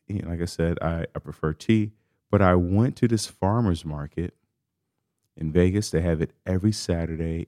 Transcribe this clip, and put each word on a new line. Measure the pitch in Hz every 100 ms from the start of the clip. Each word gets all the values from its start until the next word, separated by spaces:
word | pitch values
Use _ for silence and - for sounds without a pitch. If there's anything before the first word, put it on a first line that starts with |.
| -
you | 101
know, | -
like | 85
I | 85
said, | - 82 85
I, | 78 82 - -
I |
prefer | - 78 78
tea, | - - 110 104 - _ _ _
but | 101
I | 95 90
went | 87 98 123 147
to | 120
this | 113 -
farmer's | - 95 110 113 80
market | 78 73 73 - 85 - _ _ _ _ _ _ _ _ _ -
in | 78
Vegas. | 80 90 98 107
They | 82
have | 87 80
it | 78 _ -
every | 92 101
Saturday | 107 - 85 82 80 82 82